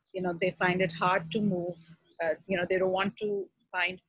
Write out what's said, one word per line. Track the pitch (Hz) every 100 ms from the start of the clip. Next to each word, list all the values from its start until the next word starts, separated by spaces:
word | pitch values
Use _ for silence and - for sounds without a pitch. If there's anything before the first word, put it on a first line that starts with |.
| _
you | 190
know, | 180 170
they | 180
find | - 185 185
it | 185
hard | 165 185 190 165
to | 220
move. | 208 180 175 170 165 - - 170
Uh, | 165 156 -
you | 185
know, | 180
they | 185
don't | 185
want | 185 196 -
to | 214 202 185 _ _
find | 180 175 185